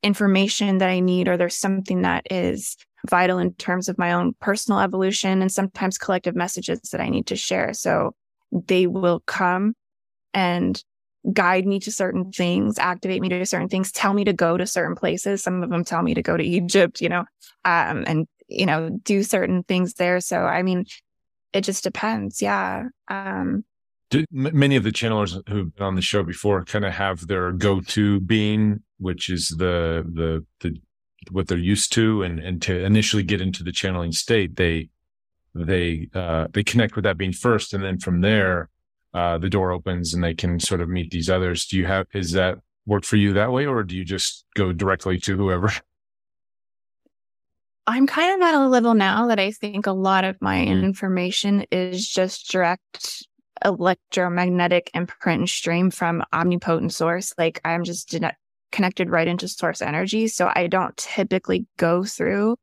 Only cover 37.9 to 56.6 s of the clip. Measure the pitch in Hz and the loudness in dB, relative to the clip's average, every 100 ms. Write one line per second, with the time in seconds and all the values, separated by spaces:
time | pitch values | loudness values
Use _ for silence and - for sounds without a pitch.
37.9 | 92 92 87 95 107 95 90 80 _ _ | -4 0 2 4 4 4 0 -4 _ _
38.9 | _ _ 90 87 82 90 101 92 90 80 | _ _ -2 0 0 0 0 0 -2 -4
39.9 | 90 85 87 85 82 90 87 82 92 85 | -4 -4 -2 -2 -2 -2 -2 -2 -2 -2
40.9 | 90 82 90 82 92 92 - - 95 90 | -4 -4 -4 0 0 0 -2 -2 -2 0
41.9 | 95 95 101 90 90 92 - _ _ - | 0 -2 -6 -2 2 2 0 _ _ -2
42.9 | 104 - 107 101 98 110 127 147 123 98 | -2 2 4 4 4 2 0 0 -2 -2
43.9 | 92 85 95 - - _ - 95 87 95 | -6 -6 -4 -4 -6 _ -2 0 0 0
44.9 | 95 95 90 - 95 98 90 104 - _ | 0 0 -2 -2 0 2 2 0 -2 _
45.9 | _ _ _ _ _ _ _ _ _ _ | _ _ _ _ _ _ _ _ _ _
46.9 | _ _ _ _ _ _ _ _ _ - | _ _ _ _ _ _ _ _ _ -4
47.9 | 240 269 - 339 381 349 311 269 254 233 | 2 2 4 2 4 4 4 4 4 6
48.9 | 220 196 208 240 220 196 214 214 202 208 | 4 4 2 2 2 0 -2 -6 -4 -2
49.9 | 190 190 190 190 190 190 190 190 185 190 | 0 2 2 2 -2 -2 0 2 2 2
50.9 | 190 196 185 180 202 202 202 - 180 185 | 0 -2 0 0 -2 2 0 0 -2 -2
51.9 | 180 220 - 185 - - 185 170 185 _ | -4 -4 0 0 -2 -4 0 2 0 _
52.9 | - - - - _ _ - 202 175 170 | -14 -12 -12 -16 _ _ -2 -2 2 2
53.9 | 180 _ - 180 175 180 180 175 175 175 | 0 _ -2 0 2 2 2 4 2 0
54.9 | 165 175 - - 165 180 - - 170 185 | -6 -6 -4 -2 0 0 -2 -2 2 2
55.9 | - 170 170 - 165 175 175 | 2 -2 -2 -2 0 0 0